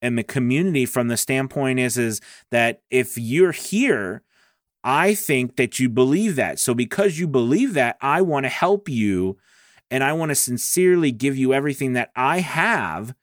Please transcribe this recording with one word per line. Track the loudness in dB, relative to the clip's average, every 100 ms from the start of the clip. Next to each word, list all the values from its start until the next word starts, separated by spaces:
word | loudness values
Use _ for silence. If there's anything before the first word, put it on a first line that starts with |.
and | -4 -2
the |
community | -4 -2 0 0 0 0
from | 0 -2 -2
the | -2
standpoint | -2 -2 -2 -4 -2 0
is, | 0 0
is | -2 -4 -10 -20 _
that | 0 0 -2 _
if | 0 0 -6
you're | -2 2 2
here, | 2 -4 -2 0 0 -2 -8 -14 _ _ _ _ _
I | 0 2 2
think | 0 0 0 0
that | -2 -2 0
you | 0
believe | 4 4 4 2
that. | 0 -2 -2
So | -2
because | 0 -2 0 0 0
you | 0
believe | 0 2 2 2
that, | 0 0 0
I | 0 2
wanna | 2 0 -2
help | 0 0 0 -2
you, | 0 0 0 -2 -6 _ _ _ _ _
and | -2
I | 0
wanna | 0 0
sincerely | 0 -2 -4 -2 2 4 4 2
give | 0 -2 2
you | 2
everything | 2 0 -2 -2
that | -2 -4 -2
I | 0 0
have | -2 0 0 0 -2 -6 -10 -14